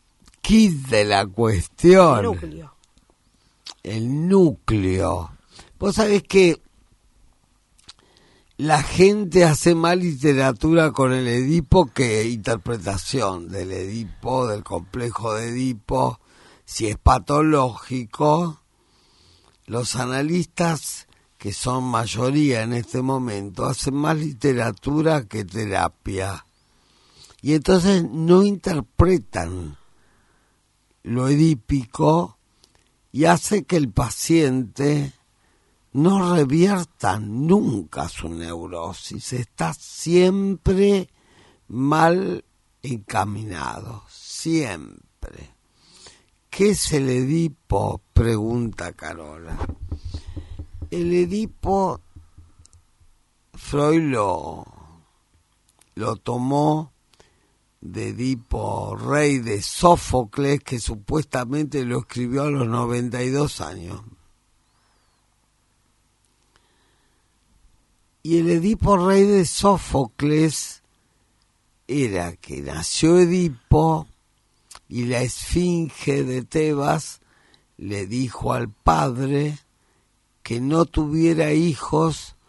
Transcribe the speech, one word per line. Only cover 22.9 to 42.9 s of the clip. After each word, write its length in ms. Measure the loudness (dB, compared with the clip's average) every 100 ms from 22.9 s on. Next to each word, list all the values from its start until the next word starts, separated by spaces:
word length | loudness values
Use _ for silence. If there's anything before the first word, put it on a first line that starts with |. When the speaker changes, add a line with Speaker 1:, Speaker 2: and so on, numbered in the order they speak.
| -4
Speaker 1:
momento, 640 | -2 -2 -2 -6 -8 -6 -6
hacen 300 | -4 -4 -2
más 220 | -2 -2
literatura 1080 | -4 -2 0 2 -2 -4 -4 0 2 0 -2
que 200 | -8 -8
terapia. 1000 | -6 -4 -2 -2 -4 -8 -6 -6 -8 -14 _ _ _ _ _ _ _ -20 _
Y 120 | -2
entonces 500 | 0 4 4 4 2
no 400 | 0 0 6 6
interpretan 1300 | 6 2 -4 -4 -2 4 4 4 0 -6 -6 -6 -10 -14 _ _ _ _ _ _ _ _ _ _ _ _
lo 260 | -6 -2 2
edípico 1080 | 4 4 2 0 -2 -2 0 2 2 0 _ _ _ _ _ _ _ _
y 100 | 2 4
hace 380 | 4 2 -2
que 140 | 0 0
el 120 | 0
paciente 1200 | -2 -4 -4 2 4 4 0 -4 -2 0 0 -2 -10 _ _ _ _ _ _ _
no 420 | 0 2 4 2 2
revierta 840 | 2 4 2 2 -4 -6 -4 -2
nunca 880 | -4 -4 2 2 2 -2 -6 -8 -8
su 200 | -8 -10
neurosis. 1040 | -10 -10 -10 -10 -10 -10 -10 -14 -14 -10
Está 400 | -8 -8 -6 -6
siempre 1400 | -8 -14 -10 0 4 4 2 -2 0 0 4 4 2 -2 _ _ _ _ _ -12
mal 760 | -4 0 2 4 2 -2 -8 -12 _ _ _
encaminado, 1200 | -10